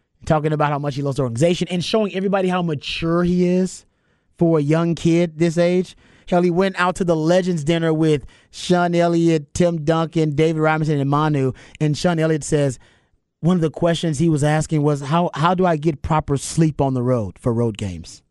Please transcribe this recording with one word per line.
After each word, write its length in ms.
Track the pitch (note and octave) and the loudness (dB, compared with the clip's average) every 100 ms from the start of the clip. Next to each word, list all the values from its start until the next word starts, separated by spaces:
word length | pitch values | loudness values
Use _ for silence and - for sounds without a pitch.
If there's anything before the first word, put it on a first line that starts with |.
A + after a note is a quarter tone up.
| _ _ - | _ _ -2
talking 260 | D#3 D3+ | 0 0
about 180 | D3+ D3 | 0 -2
how 100 | C#3+ | -2
much 160 | D3 C3+ | -4 -4
he 60 | |
loves 140 | C#3 C3 | -4 -2
the 60 | |
organization 420 | B2+ A#2 E3+ F3+ F3+ | -4 0 0 0 -2
and 120 | F3+ D3+ | -4 -2
showing 280 | A3 G#3 | -2 -2
everybody 360 | E3+ G3 F#3+ F#3 | -2 -2 0 0
how 120 | F3+ | 0
mature 600 | E3+ D3 - - E3 E3+ | -2 -4 -6 -6 -2 0
he 240 | F3 F3+ F3+ | 2 2 2
is 380 | F3+ F#3 - _ _ _ _ _ - | 2 0 -4 _ _ _ _ _ -2
for 220 | E3 E3 | 2 2
a 20 | |
young 340 | C#3+ D#3+ E3+ E3 | 2 2 2 0
kid 440 | F3 E3 F3 D#3 | 2 2 0 0
this 180 | E3+ D#3+ | -2 2
age. 380 | F3 F3+ F3+ - _ _ - | 2 2 -2 -8 _ _ -2
Hell, 140 | F3+ | 0
he 100 | F3+ | 2
went 240 | E3+ G3 F#3 | 2 0 0
out 200 | F3+ F3+ | -2 0
to 80 | F3+ | 0
the 100 | D#3+ | 0
Legends 480 | D#3+ F3+ F#3 E3+ | 2 2 2 -2
dinner 300 | C#3+ E3 E3 | 0 0 0
with 320 | D#3 D#3+ D3+ - - _ | 0 2 0 -2 -20 _
Sean 420 | - - F3+ F3 | -12 0 2 2
Elliott, 600 | E3+ E3+ E3+ E3 D#3+ D3 | 2 2 2 2 2 -2
Tim 320 | - F3 E3+ D3+ | 0 0 0 0
Duncan, 500 | D#3+ D#3+ E3 D#3 C#3+ | 0 0 0 -2 2
David 240 | D#3+ D#3 | 0 2
Robinson, 400 | D#3 D#3 D#3 D3 | 0 0 0 0
and 100 | C#3 | 0
Manu. 440 | C#3+ D#3 D3 C3 - - - | 0 2 0 -2 -4 -14 -4
And 180 | D3+ D3 | -2 0
Sean 220 | F3+ E3+ | 0 0
Elliott 240 | D#3+ D#3+ | 0 -2
says, 360 | - D3+ C#3+ B2 - _ _ _ _ - | -2 0 0 -4 -14 _ _ _ _ -4
one 160 | D#3 F3+ | 0 2
of 60 | |
the 80 | D#3+ | 0
questions 480 | - E3 E3 E3+ C3+ | 0 0 0 -2 0
he 80 | E3 | 0
was 140 | D3+ | 2
asking 400 | D3 D#3 D3+ D#3 | 2 0 0 0
was, 160 | D3 C#3+ | 0 -2
"How, 300 | C#3 E3 F3 - | -2 -2 -2 0
how 180 | E3 F3+ | 0 2
do 100 | F3+ | 2
I 120 | D#3+ | 0
get 240 | D#3 C#3+ | -2 -2
proper 340 | - D#3 D3+ C#3 | -2 -2 0 -4
sleep 460 | - - D#3+ C#3+ | -4 0 0 2
on 120 | C#3 C3 | -2 0
the 60 | |
road 380 | B2 B2 G2 - | 0 -2 -2 -6
for 140 | B2+ | -4
road 240 | A#2 A#2 G2+ | 0 -2 -2
games?" 440 | G2+ F2 E2 - _ | -8 -8 -14 -20 _